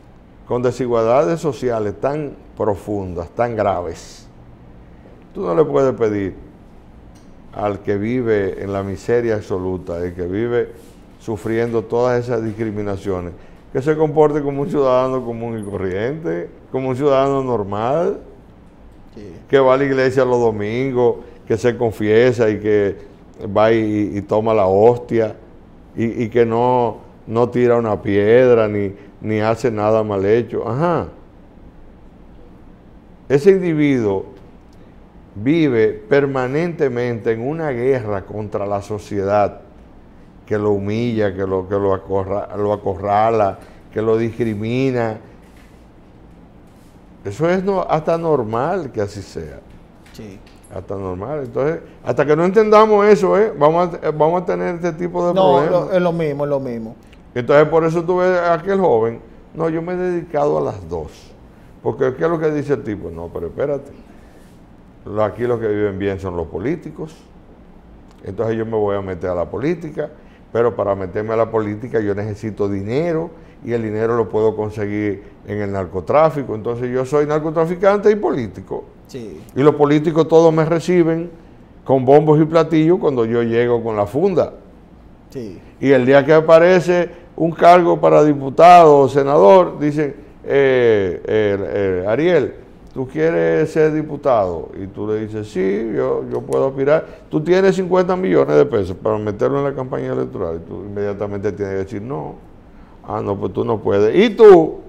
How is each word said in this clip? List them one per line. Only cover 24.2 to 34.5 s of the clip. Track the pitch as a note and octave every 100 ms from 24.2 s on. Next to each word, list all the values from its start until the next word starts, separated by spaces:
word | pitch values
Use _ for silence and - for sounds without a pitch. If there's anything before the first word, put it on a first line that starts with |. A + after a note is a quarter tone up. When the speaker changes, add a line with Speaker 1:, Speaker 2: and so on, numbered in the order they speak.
Speaker 1:
toma | G2 A2 A2+
la | A2 F#2+
hostia, | G2 A2+ A#2+ - A2+ G#2+ - - - - - -
y, | - A2+ -
y | A2+
que | A#2 A#2
no, | A#2 B2 B2+ A#2 - - - -
no | A2 A#2+
tira | A#2+ A#2+ A#2+
una | A2+ G2+
piedra, | G#2+ G2+ G#2 B2 C3 A2+ G#2+
ni, | G#2 G2 G2 - -
ni | G#2+ G#2+
hace | A2 A2+ B2+
nada | G#2+ G#2+ A2+
mal | G#2+ G2+
hecho. | G2 A#2 A2+ A2 A2+
Ajá. | B2 F3 D3+ E2 - - - - - - - - - - - - - - - - - - - - - -
Ese | C#3 F#3+
individuo | F#3+ F3+ D3+ D3 C3 G#2 F#2+ - - -